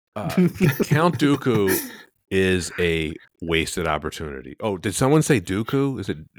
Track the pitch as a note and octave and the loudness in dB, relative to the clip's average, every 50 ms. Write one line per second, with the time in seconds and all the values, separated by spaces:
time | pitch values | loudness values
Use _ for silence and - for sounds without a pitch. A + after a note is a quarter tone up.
0 | _ _ - G#2+ C3+ E3 - F#3 F3+ - - - F#3 C#3+ - - D#3 - C#3+ D3+ | _ _ -10 -6 -6 -2 2 4 4 4 2 2 2 2 2 2 0 2 2 2
1 | E3+ F3 D#3+ A#2+ C#3+ C#3+ C#3+ C3+ - C3 A2+ G#2+ G2 F#2+ F#2+ - C4+ - - - | 4 2 2 2 2 2 2 2 0 2 2 2 2 2 0 -2 -4 -8 -14 -18
2 | - _ _ _ _ - G2 F#2+ F#2+ F#2 F#2 F2+ E2+ - - - F2+ E2+ E2 E2 | -20 _ _ _ _ -2 0 2 2 4 2 0 0 -4 -4 -2 0 0 0 0
3 | D#2+ D#2 E2 - - - _ - F2 E2 E2 E2 D#2+ - - F#2 E2+ D#2+ D2+ D2 | -2 -4 -6 -10 -14 -20 _ -10 -4 0 0 0 0 -2 -4 -4 -2 -2 -2 -2
4 | D2+ D#2 - - E2 D2 C#2 C2 C2 C2 - - G#2+ A2 G2 F2 - G#2+ F2+ - | -4 -6 -8 -8 -10 -10 -10 -12 -14 -14 -12 -8 -6 -4 -4 -4 -4 -4 -2 0
5 | C3+ C3 D3+ D#3 D3 - D3 B2+ F2 - F#2+ G#2 A2 - C#3 C3+ C#3 C#3 C3 G#2+ | 2 4 4 4 4 4 2 0 0 -2 -2 -4 -2 -2 0 0 0 0 -2 -4
6 | G2 - E2 D#2 - - _ | -6 -8 -8 -8 -10 -16 _